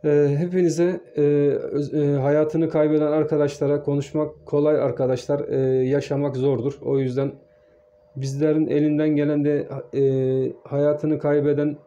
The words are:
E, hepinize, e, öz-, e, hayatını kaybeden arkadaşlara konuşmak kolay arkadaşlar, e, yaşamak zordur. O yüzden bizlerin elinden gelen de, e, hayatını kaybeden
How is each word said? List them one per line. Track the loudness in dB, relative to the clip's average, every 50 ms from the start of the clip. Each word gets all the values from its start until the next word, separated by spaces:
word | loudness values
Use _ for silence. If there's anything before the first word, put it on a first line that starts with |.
| 2
E, | 2 4 4 4 4 2 0
hepinize, | -2 0 0 2 2 2 2 2 0 0 0 -4 -8 -8 -2 0
e, |
öz-, | 2 2 4 4 2 2 0 0 -4 -4 -4 -4 -4 -2 -2
e, | 0 0
hayatını | 2 0 0 2 2 2 2 2 0 0 0 -2 0
kaybeden | 2 0 2 2 2 2 2 2
arkadaşlara | 2 0 0 0 2 0 0 0 0 -2 -2 0 0 0 0
konuşmak | -2 -2 -2 -4 -4 -4 -4 -4 -4 -6 -14 -10
kolay | -2 0 0 2 2 2 2
arkadaşlar, | 0 -2 -2 -2 0 0 0 -2 -2 -4 -4 -4 -2 -2
e, | -2 0 0 2 2 2 2
yaşamak | 2 0 -2 -2 -2 -2 -2 -2 -2 -2
zordur. | 0 0 0 0 0 -2 -4 -6 -6
O | -4 -2 0 0
yüzden | 0 -2 -2 -2 -4 -4 -6 -10 -20 _ _ _ _ _ _ _ _ _ _ _ _ _ _
bizlerin | -8 -8 -8 -4 -2 0 2 2 2 0 0
elinden | 2 2 2 2 2 2 2 2
gelen | 2 0 0 0 0 0 0
de, | 0 0 0 -2 -6 -10 -12 -12 -8 -2
e, | 0 2 2 2 2 0 0 0 0 -2 -4 -6 -10 _
hayatını | -6 -2 0 2 0 0 0 0 -2 -2 0
kaybeden | 0 0 0 2 2 2 0 0 0 -2 -4 -6 -14